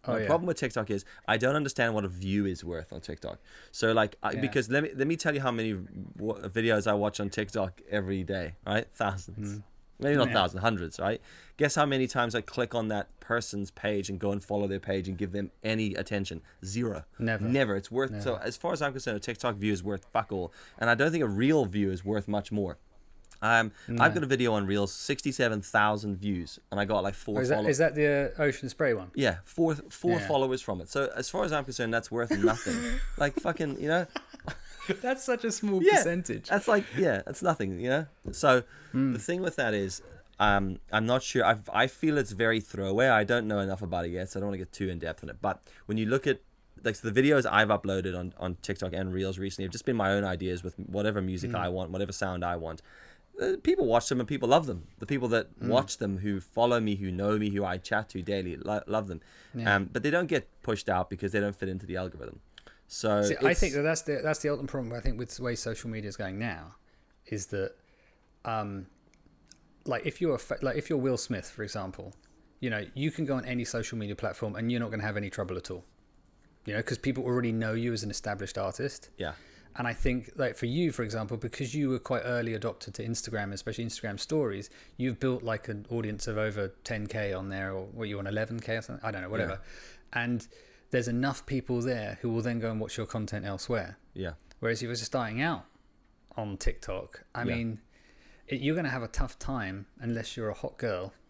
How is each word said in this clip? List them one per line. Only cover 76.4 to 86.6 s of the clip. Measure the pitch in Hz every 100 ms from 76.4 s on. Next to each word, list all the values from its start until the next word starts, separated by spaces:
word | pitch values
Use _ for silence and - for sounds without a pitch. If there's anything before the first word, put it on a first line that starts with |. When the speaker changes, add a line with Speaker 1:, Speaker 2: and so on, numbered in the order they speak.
| _ _ -
Speaker 1:
you |
know, | 104
'cause | - 123
people | 135 127
already | 123 123 120
know | 113 110
you | 113 120
as | 113
an | 104
established | 98 107 98 98 -
artist. | 98 - 135 - - -
Speaker 2:
Yeah. | 85 - - - - -
Speaker 1:
And | 120
I |
think, | 110 131 123 113 -
like, | 127 113
for | 120
you, | 143 170
for | 127
example, | 113 113 104 117
because | 117 - 131 147
you | 139
were | 127
quite | - 123 123
early | 120 113 110
adopter | 110 - -
to | 98 110
Instagram, | 120 - 107 101
especially | 98 - 110 113
Instagram | - 110 98
stories, | - 156 123 98 95 - - -
you've | 127 117
built, | 131 123
like, | 117 110 -
an | 104 104
audience | 117 107 104 -
of | 107
over | 107 101